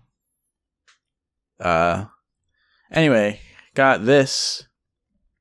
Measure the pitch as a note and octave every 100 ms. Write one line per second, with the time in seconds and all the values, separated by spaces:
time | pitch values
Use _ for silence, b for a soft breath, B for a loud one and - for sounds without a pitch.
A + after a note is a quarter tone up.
0 | _ _ _ _ _ _ _ _ _ _
1 | _ _ _ _ _ _ F2+ E2 E2+ F2
2 | G#2 _ _ _ _ _ _ _ _ -
3 | D#3+ A#2 G#2 G#2 b b b - C3+ G#2+
4 | G#2+ C#3+ C3+ - - - - _ _ _
5 | _ _ _ _